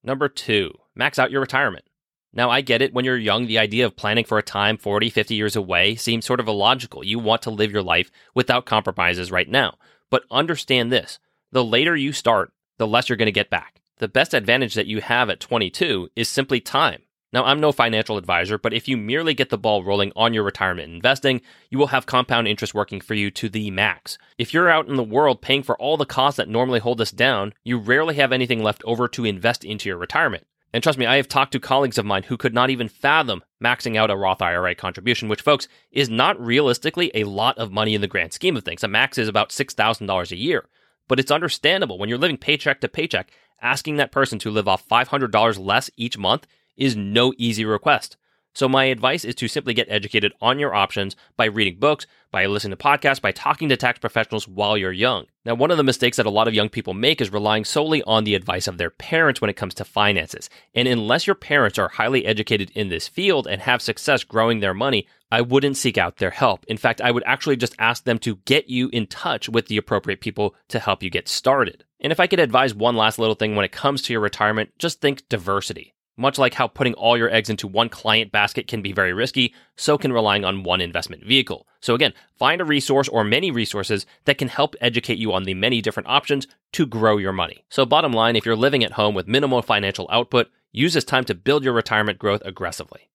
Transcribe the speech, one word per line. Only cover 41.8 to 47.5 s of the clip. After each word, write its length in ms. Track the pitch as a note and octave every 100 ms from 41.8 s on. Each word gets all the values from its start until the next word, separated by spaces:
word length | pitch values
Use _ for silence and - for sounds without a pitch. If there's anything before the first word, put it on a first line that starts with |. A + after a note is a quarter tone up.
| C#3+ F#2
when 100 | G#2
you're 120 | A#2+
living 180 | E3+ C#3
paycheck 440 | - D3+ D3+ C#3+
to 60 | B2
paycheck, 440 | - D#3+ G2+ - _ _ _
asking 320 | A#2+ C#3 - D3
that 160 | C#3
person 260 | - C3+ A2
to 120 | A2
live 160 | G#2+ G2
off 180 | F#2+ -
five 200 | A2+ C3
hundred 240 | C#3+ B2
dollars 260 | G#2+ A2+ G2
less 320 | F#2+ A2+ - -
each 220 | A#2 G#2
month 260 | F#2+ C3+ _ _ _ -
is 180 | C3+ A2
no 380 | G2+ A2 C3 -
easy 260 | A#2